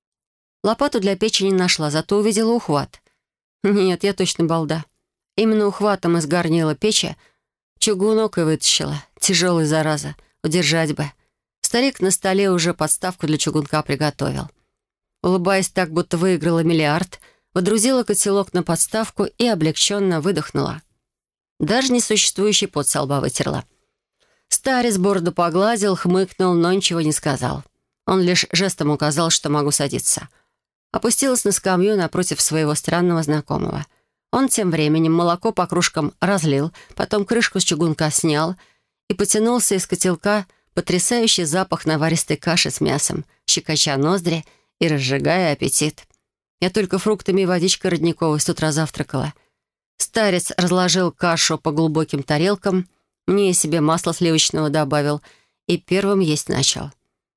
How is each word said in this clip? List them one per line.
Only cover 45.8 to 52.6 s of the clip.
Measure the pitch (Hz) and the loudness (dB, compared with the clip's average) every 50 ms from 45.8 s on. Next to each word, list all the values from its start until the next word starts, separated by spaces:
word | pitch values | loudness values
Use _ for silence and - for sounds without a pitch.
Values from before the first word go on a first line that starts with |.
| 151 151 - - - _ _ _ _ _ _ _ _ _ _ - | -2 -2 -4 -8 -16 _ _ _ _ _ _ _ _ _ _ -4
Я | 170 185 | -4 -2
только | - 220 190 180 - 185 | 0 -2 -2 -2 -2 -2
фруктами | - 214 214 - - 196 185 196 | 0 0 -2 -2 -2 -2 -2 0
и | 190 | 0
водичкой | 175 185 170 175 190 - - - 180 | 2 0 0 0 0 0 -2 -2 -2
родниковой | 170 151 160 170 151 - 170 156 151 147 | -2 0 0 -2 0 0 0 0 0 0
с | - 175 | 0 -2
утра | 151 - 160 156 | -2 -2 -2 -2
завтракала. | 139 165 156 - - - - - - 127 127 147 - _ _ _ _ _ _ _ _ _ _ _ _ - | 0 0 -2 -2 -4 -8 -8 -6 -4 -6 -6 -6 -8 _ _ _ _ _ _ _ _ _ _ _ _ -8
Старец | - - - 226 214 - 180 175 - - - | -6 -2 0 0 2 2 2 0 -2 -4 -4
разложил | - 180 170 180 185 180 175 156 190 180 165 | -2 0 2 2 2 2 2 2 2 0 0
кашу | - - 180 170 165 156 - - 160 151 | -2 -2 0 0 0 2 0 0 -2 -2
по | - 160 | -2 -2
глубоким | 147 160 165 156 151 160 156 - - 139 135 | 0 2 2 2 2 0 -2 -2 -2 -4 -2
тарелкам, | - 151 147 170 202 208 196 | 0 0 2 2 2 0 0